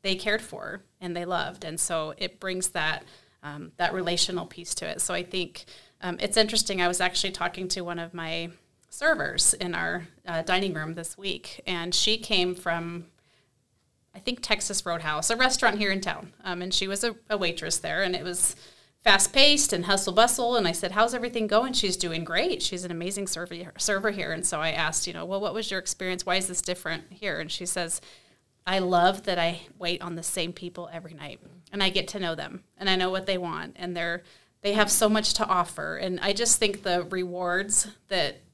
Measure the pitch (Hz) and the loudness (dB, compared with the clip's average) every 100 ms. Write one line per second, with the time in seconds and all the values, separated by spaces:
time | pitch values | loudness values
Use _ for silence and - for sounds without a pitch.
0 | 196 190 208 214 - - - 185 _ _ | -2 -2 0 -2 -4 -12 -10 -12 _ _
1 | 180 175 175 175 - 185 160 160 - 165 | -8 -6 -2 -2 -2 -6 -10 -4 -2 -2
2 | 156 - 185 - 190 185 185 175 156 160 | -4 -6 -8 -6 -6 -4 -4 -2 -2 -2
3 | - - _ _ 147 147 160 - 175 180 | -8 -20 _ _ -14 -12 -14 -2 0 0
4 | 170 175 - 180 170 - 175 - 160 - | 0 0 0 -2 -8 -12 -8 -6 -4 -4
5 | - 175 175 190 180 - - - - _ | -2 -2 -4 -4 -6 -10 -18 -20 -20 _
6 | 185 170 208 220 214 220 - 185 175 180 | -8 -4 0 4 4 2 0 2 2 2
7 | 185 - 196 190 175 180 185 190 175 170 | 2 2 -2 -2 -4 -4 -4 -4 -4 -8
8 | 170 175 160 165 170 165 _ _ _ - | -8 -8 -6 -4 -6 -12 _ _ _ 0
9 | 302 311 143 - - - 180 170 165 170 | 2 2 0 4 4 4 -2 -2 -2 -4
10 | 170 - 185 165 165 185 196 160 156 170 | -8 -14 -6 -4 2 2 2 -2 -6 -6
11 | 170 - 196 - - - - 175 170 - | -8 -8 -6 -6 -10 -10 -6 -4 0 2
12 | 214 220 220 196 180 180 175 170 170 170 | 4 2 2 2 2 0 -2 -2 -4 -8
13 | 170 _ _ _ _ _ _ _ _ _ | -12 _ _ _ _ _ _ _ _ _
14 | _ 190 247 247 - 208 - 202 175 170 | _ -8 -8 -6 0 0 0 -4 -2 -2
15 | 156 151 160 226 254 254 240 208 208 190 | -2 0 0 4 4 6 4 4 0 0
16 | 190 151 156 - 190 175 180 - 196 196 | -2 -6 -10 -12 -8 -6 0 0 0 0
17 | 240 220 _ 208 175 170 160 - 156 160 | -2 -4 _ 0 0 -2 -2 -2 0 0
18 | 190 180 170 175 - - - - _ _ | 0 -2 -4 0 0 0 -18 -20 _ _
19 | 226 196 - 269 285 294 - 175 175 196 | 6 6 6 8 8 8 2 0 0 0
20 | 196 185 240 247 240 247 180 165 180 190 | 4 6 6 6 2 4 2 0 -2 2
21 | 233 240 240 240 214 208 262 254 202 185 | 2 2 -4 -2 4 4 4 0 0 0
22 | 175 165 165 165 339 - - 180 180 170 | -2 -2 -2 0 0 0 -2 -4 -6 -6
23 | 175 196 190 170 175 170 175 - - 196 | -4 -4 -4 -6 -6 -10 -12 -4 0 2
24 | 214 202 - 160 - 160 160 160 160 165 | 0 -2 -4 -2 -2 0 0 0 0 0
25 | - 165 170 196 214 214 220 190 185 - | -4 -6 -4 -2 -2 -4 -4 -4 -4 -6
26 | 185 180 185 185 190 175 - 180 160 - | -4 -4 0 0 0 -4 -4 -6 -4 -8
27 | - 190 202 156 160 - 175 185 170 - | -10 -8 -6 -4 -6 -6 -4 -4 -2 -6
28 | - - _ _ _ _ - 190 180 175 | -8 -20 _ _ _ _ 0 0 4 6
29 | 180 196 - 175 170 170 - - 175 175 | 6 4 -2 2 0 -2 -12 -6 -4 -2
30 | 175 165 165 - 170 175 175 175 170 165 | -4 -6 -4 -2 -4 -6 -10 -10 -12 -12
31 | 170 156 147 - - - - 202 190 190 | -14 -14 -14 -14 -20 -20 -10 2 2 2
32 | 185 208 175 160 147 180 _ _ 190 185 | -2 -4 -4 -4 -6 -10 _ _ 2 4
33 | 185 185 196 185 175 156 160 - 180 175 | 4 0 -2 -2 -2 -6 -8 -8 -6 -4
34 | 170 175 - - _ _ 202 208 208 - | -2 -4 -8 -20 _ _ 0 4 4 6
35 | 214 214 214 - 196 185 175 - 151 156 | 6 4 2 0 2 2 2 -4 -8 -4
36 | 185 180 202 202 233 - 214 202 190 175 | -4 -2 0 0 2 4 4 2 0 0
37 | 175 185 180 175 180 180 202 - 208 - | 0 -4 -4 -2 0 0 2 0 0 -8
38 | _ 185 143 - - | _ 0 0 -4 -20